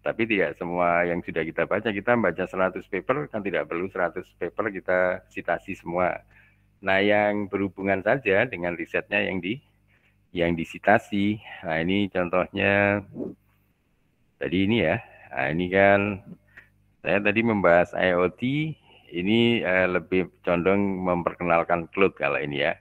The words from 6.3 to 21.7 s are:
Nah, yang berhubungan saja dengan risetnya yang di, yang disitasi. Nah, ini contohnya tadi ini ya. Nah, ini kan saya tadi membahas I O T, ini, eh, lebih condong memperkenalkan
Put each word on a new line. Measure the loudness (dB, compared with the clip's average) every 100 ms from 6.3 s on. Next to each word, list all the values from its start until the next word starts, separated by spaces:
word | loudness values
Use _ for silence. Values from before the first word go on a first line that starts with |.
| -20 _ _ _ _
Nah, | 0 2
yang | 4 4 2 0 -4
berhubungan | -4 -4 -4 -2 0
saja | 0 0 2 0
dengan | 0 -4 -6 -6
risetnya | -4 -6 -2 -2
yang | -2 -4
di, | -4 -8 _ _ _ _ _ _ _ -2
yang | 0
disitasi. | 0 -4 -2 4 4 2 -2 -2 -2 -8 -12
Nah, | -4 -2
ini | 2 0 0
contohnya | -2 0 0 -2 0 2 4 2 0 -4 -12 -12 -12 _ _ _ _ _ _ _ _ _ _
tadi | -4 0 2
ini | 2
ya. | 2 0 -4 -20 -12
Nah, | -4 -2 -2
ini | 0
kan | 4 6 4 2 -4 -12 -20 _ -20 _ _ _ _
saya | -2 0
tadi | 0 0
membahas | 0 2 4 4 4 0
I | 0
O | 2 0
T, | -2 -4 -4 -4 -8 _ _ -12
ini, | -6 2 4 4 2
eh, | 2 2 2
lebih | 0 0 -2 -2 _
condong | -2 2 2 2 0 -2
memperkenalkan | -2 0 -2 -4 0 0 2